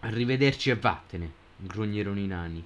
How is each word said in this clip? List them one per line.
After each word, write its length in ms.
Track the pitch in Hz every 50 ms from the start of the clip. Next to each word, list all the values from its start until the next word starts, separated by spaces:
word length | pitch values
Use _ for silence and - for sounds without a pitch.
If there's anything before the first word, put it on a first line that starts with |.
"Arrivederci 680 | - 113 110 117 120 120 131 127 139 139 135 - - 135
e 60 | 123
vattene", 560 | 107 - 113 - - - - - 87 85 80 76 - - - - -
grugnirono 640 | 95 92 92 104 110 107 104 104 104 101 101 101
i 80 | 98 98
nani 360 | 95 87 85 82 82 82 82